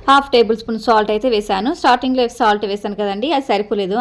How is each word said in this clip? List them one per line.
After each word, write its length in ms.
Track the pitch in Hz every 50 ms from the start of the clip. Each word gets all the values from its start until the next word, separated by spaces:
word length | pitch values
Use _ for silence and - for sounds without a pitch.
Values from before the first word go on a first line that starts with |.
| - -
హాఫ్ 200 | 269 277 277 - -
టేబుల్ 220 | 240 233 202 226 220
స్పూన్ 180 | - - 226 214 214 254
సాల్ట్ 240 | 226 214 214 202 214
అయితే 140 | 214 214 262 233
వేసాను. 360 | 208 208 - 202 190 202 262 349 330
స్టార్టింగ్లో 460 | - 277 247 247 - 262 254 254 247 233 233 -
సాల్ట్ 260 | 247 214 208 208 220 196
వేసాను 260 | 196 208 208 208 202 190
కదండి, 280 | 208 202 196 202 226 302 330 269
అది 80 | 269 -
సరిపోలేదు, 460 | 214 196 208 202 233 208 196 180 202 233